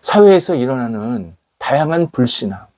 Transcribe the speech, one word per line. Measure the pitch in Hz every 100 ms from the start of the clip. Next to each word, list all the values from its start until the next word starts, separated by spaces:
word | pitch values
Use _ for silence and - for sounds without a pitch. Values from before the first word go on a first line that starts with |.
사회에서 | - 208 208 190 - 165
일어나는 | 123 131 120 113 110 123 87 85 _ _
다양한 | - 135 156 165 165
불신앙 | - 120 - 110 95 -